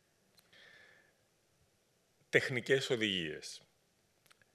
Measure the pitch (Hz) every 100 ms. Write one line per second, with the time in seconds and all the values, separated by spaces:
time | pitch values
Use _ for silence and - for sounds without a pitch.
0 | _ _ _ - _ - - - - -
1 | _ _ _ _ _ _ _ _ _ _
2 | _ _ _ 143 - 123 107 135 - 123
3 | 107 95 78 76 - - - _ _ _
4 | _ _ _ - _